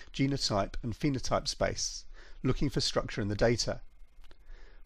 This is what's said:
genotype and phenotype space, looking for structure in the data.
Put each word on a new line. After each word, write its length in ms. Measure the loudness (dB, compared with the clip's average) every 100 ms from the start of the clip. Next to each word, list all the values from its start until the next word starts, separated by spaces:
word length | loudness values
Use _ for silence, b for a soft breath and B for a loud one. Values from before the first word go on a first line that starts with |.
| B
genotype 600 | 0 2 2 2 2 2 0
and 160 | -2 0
phenotype 500 | 2 2 2 2 2
space, 560 | 0 0 2 -4 -6 -12 B B B
looking 280 | 0 2 2
for 100 | 2
structure 400 | 0 0 -2 -2
in 80 | -2
the 60 |
data. 460 | 4 4 4 0 -2 -8 -14 -16 -14 -16 b b b b b